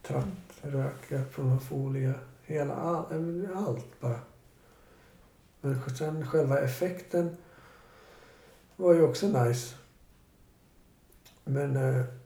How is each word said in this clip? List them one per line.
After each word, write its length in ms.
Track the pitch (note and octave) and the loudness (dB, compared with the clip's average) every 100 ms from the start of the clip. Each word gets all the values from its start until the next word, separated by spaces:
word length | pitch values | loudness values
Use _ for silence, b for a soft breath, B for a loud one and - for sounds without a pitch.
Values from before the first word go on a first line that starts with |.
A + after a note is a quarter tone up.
trattröka 1200 | - C#3 G2+ F2 - - C#3+ C#3 C3+ - - C#3 C3 | -2 -2 -2 -6 -14 -14 -4 -2 -2 -6 -6 -4 -4
från 200 | - C3 | -2 2
en 80 | C3 | 2
folie. 540 | - C#3+ C3+ C3+ C3 C3+ - - - | 0 -4 -2 0 0 -2 -8 -20 -6
Hela 260 | D3+ C#3 - | -2 -2 -2
all-, 720 | E3 E3+ - D#3+ E3 E3+ G3 F#3 | -2 -2 -2 -4 -4 -4 -4 -4
allt 440 | G3+ G#2+ - - | -2 -4 -6 -6
bara. 180 | B2 A2+ - - - b b b b b b b b b _ - | -4 -4 -8 -20 -20 b b b b b b b b b _ -8
Men 280 | C#3 C3 B2+ | -4 -2 -4
sen 380 | B2+ D#3 D#3 C3+ | -6 -4 -4 0
själva 320 | D#3 C#3 C#3 | 2 4 2
effekten 800 | B2+ - F3+ F3+ - F3 E3+ - B B B B B B B B B B B B B - | 0 -2 -4 -4 -2 -2 0 -6 B B B B B B B B B B B B B 2
var 180 | F3+ | 6
ju 80 | E3+ | 8
också 260 | D3+ B2+ G3+ B2+ | 8 4 2 4
nice. 320 | A#2+ B2 - - - _ - - - _ - _ _ _ - _ _ - - - | 4 2 -4 -16 -20 _ -20 -20 -20 _ -20 _ _ _ -20 _ _ -20 -20 -14
Men, 320 | - C3+ C#3 C3+ | -4 -2 0 0
eh, 280 | C3 B2+ B2 - | 2 2 0 -8